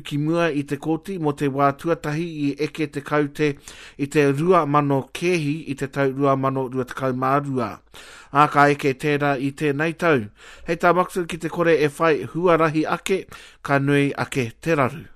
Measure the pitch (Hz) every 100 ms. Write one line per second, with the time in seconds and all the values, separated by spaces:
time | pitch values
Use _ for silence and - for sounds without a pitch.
0 | 147 143 151 170 170 143 143 143 156 160
1 | 180 190 151 143 143 135 139 139 165 165
2 | 151 147 170 156 143 143 147 151 151 143
3 | - 151 147 143 151 143 - - - -
4 | 139 151 143 139 170 185 147 143 143 139
5 | 123 - 175 180 147 156 - 139 135 143
6 | 139 131 139 135 135 135 127 127 123 -
7 | 135 127 131 139 143 131 110 92 _ -
8 | - - - 139 147 147 143 143 147 135
9 | 151 143 143 139 139 139 151 139 160 160
10 | 175 143 104 _ - - - 165 180 170
11 | 180 196 170 165 165 - 170 156 151 143
12 | 165 139 - 156 180 165 160 156 156 175
13 | - 190 - - - - - 139 139 143
14 | 143 - 135 143 117 - 160 160 127 -
15 | -